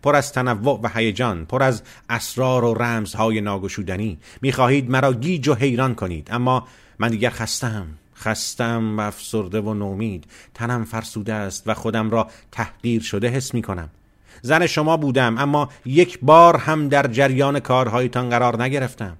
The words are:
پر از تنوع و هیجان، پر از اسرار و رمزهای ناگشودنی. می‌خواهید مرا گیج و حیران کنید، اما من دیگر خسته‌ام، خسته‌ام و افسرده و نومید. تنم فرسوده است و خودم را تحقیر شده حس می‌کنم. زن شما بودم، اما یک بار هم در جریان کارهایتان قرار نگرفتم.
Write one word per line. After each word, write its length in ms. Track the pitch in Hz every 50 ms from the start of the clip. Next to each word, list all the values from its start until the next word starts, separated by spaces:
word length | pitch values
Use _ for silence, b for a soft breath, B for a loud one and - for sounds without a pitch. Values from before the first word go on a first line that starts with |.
| -
پر 120 | 139 143
از 180 | 143 135 - -
تنوع 460 | 135 127 127 120 101 104 135 139 101 110
و 60 | 113 -
هیجان، 500 | 113 113 110 101 - 127 120 98 85 80
پر 180 | - - 127 135
از 180 | 135 123 104 B B B B B B
اسرار 540 | 117 117 - - - 120 131 131 127 127 117
و 100 | 120 113
رمزهای 680 | 107 120 120 117 113 107 98 - 104 110 113 113 110
ناگشودنی. 760 | 104 104 101 95 95 98 - - 101 95 92 92 107 110 87 - B B B B
می‌خواهید 480 | - 139 131 135 131 120 131 139 131 120
مرا 240 | 127 131 131 139 131
گیج 340 | 113 120 165 185 165 123 143
و 60 | 147
حیران 420 | 107 127 139 123 117 131 131 120
کنید، 340 | - 104 92 87 80 71 -
اما 360 | 107 120 123 127 127 123 123 B B B B B B B
من 100 | 107 117
دیگر 200 | 113 107 107 120
خسته‌ام، 580 | - - 113 110 - - - 120 110 107 95 78 78 - _ _ _
خسته‌ام 840 | - - 110 107 - - - - - 123 117 117 113 113 110 107 107
و 40 |
افسرده 600 | 107 104 104 - - - - 107 101 90 92 110
و 120 | 101 107 110
نومید. 520 | 104 101 98 98 95 113 113 98 85 - B B B B B B
تنم 300 | - 120 120 123 120 110
فرسوده 500 | 107 - 113 110 - - 110 101 104 110
است 300 | 107 104 98 92 - -
و 80 | 107 107
خودم 360 | - - 113 107 113 110 110
را 180 | 110 113 110 B B B B B
تحقیر 500 | - - 113 - - - - 120 117 113
شده 260 | 113 - - 101 104 120
حس 240 | 120 135 131 - -
می‌کنم. 360 | 120 110 - 98 90 82 78 - - _ _ _ _ B B B B
زن 260 | B 120 147 165 180 160
شما 300 | - 160 151 156 165 160
بودم، 400 | 151 139 123 131 127 117 113 117
اما 320 | 143 143 143 147 143 135 B B B
یک 340 | 123 131 156 180 175 - -
بار 360 | - 135 156 165 170 170 160 156
هم 320 | 131 147 156 156 151 143
در 180 | 143 139 139 135
جریان 520 | 113 117 139 135 131 127 139 139 143 143
کارهایتان 680 | - - 127 127 131 117 104 123 127 123 - 127 123 123
قرار 340 | 120 120 104 123 113 113 120
نگرفتم. 540 | 131 139 143 135 117 - - 110 95 85 80